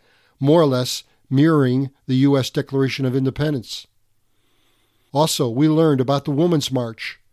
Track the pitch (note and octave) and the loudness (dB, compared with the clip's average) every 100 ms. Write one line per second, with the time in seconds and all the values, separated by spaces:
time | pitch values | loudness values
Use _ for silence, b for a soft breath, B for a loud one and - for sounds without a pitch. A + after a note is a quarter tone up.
0 | _ _ _ _ C3+ E3+ D3 B2+ B2 - | _ _ _ _ 2 4 4 0 -4 -8
1 | - _ _ C3+ D#3+ D3+ C3 B2+ C3+ - | -14 _ _ 2 4 4 2 0 -4 -8
2 | - B2+ C#3 C#3 B2+ D3+ - C3+ C3+ B2+ | -4 0 2 2 0 -6 -4 -2 -2 -2
3 | C3 C3 C3 A2+ D3+ C3+ - - - _ | -4 -2 -4 -4 -4 -4 -8 -16 -18 _
4 | _ _ _ _ _ _ _ _ _ _ | _ _ _ _ _ _ _ _ _ _
5 | _ C#3 D#3+ - B2 A#2 D#3 D#3 D#3+ C3 | _ -2 0 0 -4 0 2 4 2 2
6 | B2+ C#3 D3+ C#3 F3 D#3+ B2+ C3 A#2 A2+ | 0 -2 -2 -2 0 0 -2 -4 -6 -10
7 | - - _ | -14 -16 _